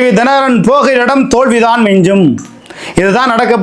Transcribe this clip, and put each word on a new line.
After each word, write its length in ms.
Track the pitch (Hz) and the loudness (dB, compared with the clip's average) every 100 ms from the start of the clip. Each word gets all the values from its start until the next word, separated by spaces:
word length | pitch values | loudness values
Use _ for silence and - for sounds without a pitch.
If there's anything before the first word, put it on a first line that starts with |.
வி 80 | 254 202 | 0 2
தினகரன் 360 | 240 277 269 240 175 | 2 0 0 0 2
போகிற 260 | 277 277 254 | 0 2 0
இடம் 200 | 240 277 262 | 0 0 0
தோல்விதான் 480 | 233 262 233 226 240 220 | 0 0 0 0 0 0
மிஞ்சும். 360 | 196 175 196 165 113 - - - - - - | 2 2 2 0 -2 -8 -20 -20 -20 -6 -2
இதுதான் 320 | 190 202 262 | 0 0 0
நடக்க 200 | 226 233 233 | -2 0 0